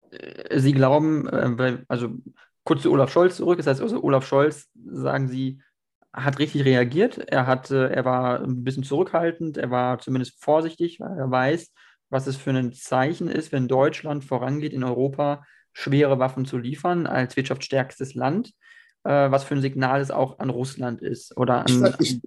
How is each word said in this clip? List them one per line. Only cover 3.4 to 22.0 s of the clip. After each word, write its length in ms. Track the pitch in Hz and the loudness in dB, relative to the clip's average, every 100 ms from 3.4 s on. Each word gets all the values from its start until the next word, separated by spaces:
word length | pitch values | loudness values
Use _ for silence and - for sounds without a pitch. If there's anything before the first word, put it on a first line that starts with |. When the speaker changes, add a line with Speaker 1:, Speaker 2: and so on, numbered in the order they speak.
| 170 175 | 0 0
Speaker 1:
das 80 | 143 | 2
heißt 140 | 139 | 0
also, 220 | 233 - | 0 -2
Olaf 240 | 147 135 135 | 2 2 2
Scholz, 420 | 139 151 151 - | 2 2 0 -14
sagen 540 | _ - 139 135 135 131 | _ -14 -6 -2 -2 -2
Sie, 320 | 127 131 135 _ _ _ _ _ | -4 -6 -8 _ _ _ _ _
hat 260 | 123 135 139 | -4 -2 0
richtig 260 | 147 151 | 0 2
reagiert. 540 | 135 127 120 147 240 - | 4 4 4 2 0 0
Er 280 | - 135 127 | -2 0 2
hat, 240 | 131 - | 0 0
äh, 180 | 135 131 | 0 2
er 160 | 131 | 0
war 360 | 127 127 127 123 | 0 0 0 -2
ein 240 | 135 123 | -2 -4
bisschen 180 | 127 135 | -4 -6
zurückhaltend, 760 | 135 143 180 170 170 170 165 151 | -2 -2 0 0 0 -2 -6 -4
er 120 | 135 | -2
war 280 | 123 127 123 | 0 0 -2
zumindest 440 | - 131 123 - | -2 -4 -4 -4
vorsichtig, 580 | - 156 160 160 170 - | 2 2 2 -4 -6 -6
weil 180 | - 185 | -10 -6
er 120 | 131 | -2
weiß, 420 | 127 131 165 - _ _ _ - | 2 2 0 -4 _ _ _ -6
was 160 | 135 139 | -4 -4
es 100 | 135 | -6
für 140 | 139 | -2
ein 220 | 131 123 | 0 -2
Zeichen 560 | - - 127 139 170 175 | -6 -2 0 0 -2 -4
ist, 240 | - 151 | -4 -2
wenn 160 | 139 123 | -2 0
Deutschland 560 | 131 147 156 156 147 | 2 2 0 -6 -8
vorangeht, 480 | 139 127 127 147 151 | -4 -4 -2 -4 -4
in 120 | 135 | -4
Europa 600 | 127 123 139 139 143 143 _ _ _ | -4 -2 -2 0 -2 -2 _ _ _
schwere 460 | - 143 139 143 131 | -8 0 4 4 4
Waffen 260 | 127 131 | 0 -2
zu 120 | 131 127 | -4 -4
liefern, 500 | 117 143 180 175 160 | -6 -4 -2 -2 -2
als 300 | 131 127 - | -2 -2 -2
wirtschaftsstärkstes 800 | 135 135 - 135 131 - 135 | -4 -4 -2 -2 -2 -6 -10
Land, 400 | 120 131 185 247 _ _ - _ _ | -4 -2 -2 -4 _ _ -20 _ _
äh, 260 | - 143 139 | 0 2 4
was 140 | 135 | 2
für 100 | - | 0
ein 80 | 143 | -2
Signal 380 | 135 131 127 139 | -2 0 0 0
es 100 | 139 | 0
auch 280 | - 135 - | -2 -2 -2
an 120 | 135 | -4
Russland 500 | 120 135 - 123 117 | -4 -6 -6 -8 -6
ist 360 | - - - - | -8 -8 -6 -2
oder 280 | 127 123 - | 2 2 4
Speaker 2:
Ich 60 | |
Speaker 1:
an 180 | 127 123 | 4 4
Speaker 2:
ver-, 80 | - | 4